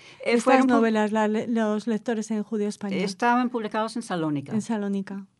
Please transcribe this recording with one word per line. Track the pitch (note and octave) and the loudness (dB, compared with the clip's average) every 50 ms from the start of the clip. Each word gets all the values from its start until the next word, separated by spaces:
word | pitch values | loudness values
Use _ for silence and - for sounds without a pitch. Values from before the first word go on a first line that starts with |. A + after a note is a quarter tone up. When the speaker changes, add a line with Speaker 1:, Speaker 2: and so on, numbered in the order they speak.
| - - - - | -20 -20 -18 -6
Speaker 1:
Eh, | - | 0
Speaker 2:
estas | G#3+ A#3 A#3+ - | 2 2 4 6
Speaker 1:
fueron | C4 C4 C4 B3 B3+ | 6 6 6 6 6
pu- | B3 | 4
Speaker 2:
novelas, | A#3 A3+ A3 A3 G#3+ G#3+ G#3 | 4 4 4 2 2 2 2
la | G#3+ A3 G#3+ | 2 0 2
le-, | G#3+ G#3+ A3 - A3+ | 2 0 -2 -2 -2
los | A#3+ A3+ A3 G#3+ G#3 G#3+ G#3 A#3+ | -2 0 0 0 0 -2 -2 -2
lectores | A3 G#3 - - A#3 G#3+ G#3 - | -4 -2 -2 -4 -4 -4 -4 -4
en | A3 G#3+ G#3 | -4 -4 -4
judío | - A3+ G#3+ G#3 G#3 | -4 -4 -2 -2 -4
español? | G3+ - - G3+ G3 F#3+ | -4 -6 -6 -4 -4 -2
Speaker 1:
Estaban | F#3 F#3+ F#3+ - A#3+ A#3+ A#3+ B3 B3+ A#3+ | -2 -4 -2 0 0 2 2 2 2 0
publicados | B3 A#3 G#3+ G#3 - G#3+ A3 A3 - | -2 -4 -6 -4 -4 -4 -4 -4 -4
en | A#3+ | -6
Salónica. | A3+ - F#3+ F3 D#3 D#3 D3 C#3+ C#3 - | -6 -4 -4 -2 -2 -2 -2 -4 -4 -4
Speaker 2:
En | - G#3+ | -4 -4
Salónica. | G#3 - A#3 G#3 G3+ G3+ G3 G3 F#3+ G3 G3 G3 G3 - _ _ | -2 -2 -4 -4 -2 -2 -4 -4 -6 -6 -10 -12 -14 -16 _ _